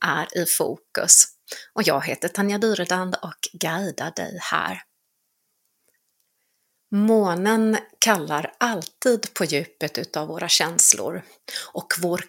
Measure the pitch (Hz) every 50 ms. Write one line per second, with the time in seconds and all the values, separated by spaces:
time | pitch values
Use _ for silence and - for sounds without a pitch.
0 | - 165 143 151 165 - - 180 170 - - - 160 - 143 - _ _ - -
1 | - 180 - - - - - _ _ - - - - - - 214 196 160 143 139
2 | 139 165 - - - 180 - 202 202 202 202 208 220 220 208 190 175 170 180 185
3 | 185 185 180 - - 170 - - - - - 170 - 160 165 180 202 175 147 -
4 | 135 170 - - 170 160 196 175 - - - 156 - 180 185 - - _ _ _
5 | _ _ _ _ _ _ _ _ _ _ _ _ _ _ _ _ _ _ _ _
6 | _ _ _ _ _ _ _ _ _ _ _ _ _ _ _ _ _ - 208 202
7 | 208 220 226 220 202 180 170 175 190 214 226 220 220 220 220 - - - _ -
8 | - 226 208 170 147 156 151 147 160 - - - 247 240 220 170 - - _ -
9 | - 254 233 220 - - - - 185 147 156 143 170 - _ - 156 151 - -
10 | - - - 156 156 156 160 175 175 165 - - 165 165 170 170 - - - -
11 | 95 143 175 185 - - - _ _ - - - - - - 147 - - - 165
12 | 180 170 175 170 -